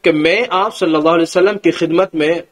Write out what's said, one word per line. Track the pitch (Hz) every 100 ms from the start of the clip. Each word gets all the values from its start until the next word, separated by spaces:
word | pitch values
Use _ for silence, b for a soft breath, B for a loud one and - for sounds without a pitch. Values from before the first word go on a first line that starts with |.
कि | 185
मैं | 156 156 196 233
आप | 185 208
सल्लल्लाहु | - 175 156 156 170
अलैहि | 165
वसल्लम | 185 185 202
की | 170
खिदमत | 160 160 170 190 160
में | 151 170 -